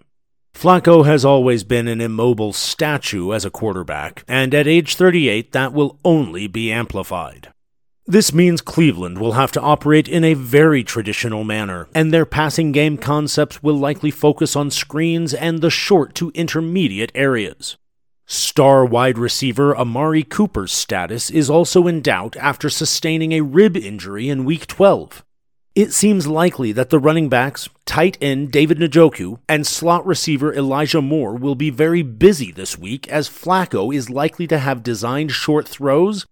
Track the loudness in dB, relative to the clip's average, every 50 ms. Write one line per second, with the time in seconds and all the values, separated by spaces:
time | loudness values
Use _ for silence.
0 | _ _ _ _ _ _ _ _ _ _ _ 0 4 4 4 6 6 6 6 8
1 | 8 6 4 4 6 4 4 6 4 4 2 0 0 -2 -2 -2 -2 -2 -4 -4
2 | -4 -4 -4 0 0 0 0 0 -2 -4 -6 -6 -6 -6 -4 -4 -2 -2 -2 -4
3 | -4 -6 -6 -4 -4 -4 -4 -4 -6 -8 -8 -6 -4 -4 -4 -6 -6 -8 -8 -8
4 | -8 -10 -12 -16 -10 -4 -2 -2 0 2 2 2 2 4 2 2 2 0 0 2
5 | 4 4 4 4 2 0 0 -2 -4 -4 -4 -4 -4 -2 -2 -2 -2 -2 -4 _
6 | 0 2 2 2 2 -2 -4 -8 -10 -8 -6 -6 -4 -4 -4 -4 -4 -6 -6 -8
7 | -8 -6 -8 -8 -8 -10 -14 -18 -20 -20 _ _ _ _ _ _ _ _ _ _
8 | _ 2 2 4 4 4 2 4 4 4 2 0 -4 -4 0 2 2 2 2 0
9 | -4 -8 -6 -4 -4 0 0 0 0 0 -2 -2 0 0 0 2 2 4 4 4
10 | 2 2 0 2 2 2 2 0 0 2 4 4 6 6 4 2 -2 -4 -6 -6
11 | -6 -4 -6 -4 -6 -6 -6 -6 -6 -4 -4 -4 -6 -6 -8 -10 -12 -4 0 0
12 | 2 4 4 2 2 2 0 -2 -2 0 0 0 0 0 2 2 2 2 0 -2
13 | -2 -2 -2 -2 -2 -2 0 -2 -2 -2 -4 -4 -2 0 0 0 0 -2 -2 -2
14 | -4 -6 -2 2 2 2 2 2 0 -2 0 -2 -2 -2 -4 -6 -8 -6 -4 -2
15 | -2 0 0 -2 -2 -4 -4 -4 -2 -2 -2 0 0 0 0 0 2 2 4 4
16 | 2 0 -4 -6 -8 -6 -4 -4 -4 -4 -2 -4 -4 -2 0 0 0 0 -2 -4
17 | -6 -6 -4 -2 0 0 0 -2 -4 -6 -8 -12 -14 -14 -14 -16 _ _ _ _
18 | _ _ _ _ _ -10 -8 -6 -6 -2 2 4 4 6 6 6 4 4 2 2
19 | 2 2 0 0 -4 -4 -4 -4 -4 -2 0 2 2 2 2 0 -2 -2 -2 -2
20 | -2 0 0 0 -2 -2 -2 -2 -2 0 -2 -6 -6 -6 -6 -6 -6 -4 -4 -4
21 | -4 -4 -6 -8 -8 -2 0 0 2 4 4 2 2 4 4 4 4 4 0 0
22 | 0 0 -2 -2 -2 -6 -8 -4 -2 -2 -2 -2 -4 -6 -4 -4 -4 -4 -4 -2
23 | -2 -2 -2 -2 -2 -2 0 -2 -2 2 4 6 6 6 4 0 -6 -8 -10 -12
24 | -12 -12 -10 -6 -4 -4 -4 -2 -2 -2 -2 -4 -6 -8 0 2 4 4 4 2
25 | -2 -8 -18 -20 -20 _ _ _ _ _ _ _ _ _ _ 0 0 2 0 0
26 | 2 2 2 2 0 -2 0 0 0 0 0 -2 -4 -4 -2 -2 0 2 2 2
27 | 4 2 2 2 0 0 2 0 0 0 -4 -10 -14 -14 -16 _ _ -6 0 0
28 | 0 0 0 -2 -4 -4 -4 -4 -4 -2 2 2 2 2 2 0 0 2 4 6
29 | 6 6 4 0 -8 -10 -10 -10 _ -2 -2 -2 -2 -4 -6 -2 0 0 0 0
30 | 0 -2 -4 -2 -2 -2 -2 0 -2 -2 -2 -2 -2 -2 -2 -2 -2 0 0 0
31 | 0 0 0 -2 -2 -4 -6 -6 -4 -4 -4 -2 -4 -4 0 0 0 2 2 0
32 | -2 -4 0 4 4 4 4 2 -2 -10 -10 -12 -12 -12 -12 -12 -10 -10 -10 -10
33 | -8 -6 -4 -4 -4 -6 -10 -10 -4 -2 -2 -2 -2 -2 -2 -2 -2 -2 -4 -4
34 | -6 -6 -4 -4 -4 -4 -4 -6 -4 -2 -2 -2 0 -2 -4 -4 -4 -6 -6 -4
35 | -4 -4 -4 -4 -4 -4 -6 -4 -2 -2 -2 -2 -2 -4 -10 -6 -2 0 2 2
36 | 2 2 0 -4 -10 -14